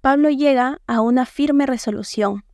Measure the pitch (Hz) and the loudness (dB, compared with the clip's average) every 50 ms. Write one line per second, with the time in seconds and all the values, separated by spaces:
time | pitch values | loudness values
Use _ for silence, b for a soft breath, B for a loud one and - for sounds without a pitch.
0 | - 269 277 285 294 302 294 262 294 294 269 247 247 254 285 - _ - 233 226 | 2 2 2 4 2 2 2 2 2 2 2 2 0 -2 -4 -8 _ -4 -2 0
1 | 220 233 247 254 254 - - - 277 294 294 277 277 269 254 233 - - 208 202 | 0 2 2 0 0 -2 -4 -4 -2 0 2 2 2 0 -2 -4 -4 -6 -6 -6
2 | 202 - - - 208 202 202 202 - _ | -8 -8 -4 -2 -2 -2 -4 -6 -12 _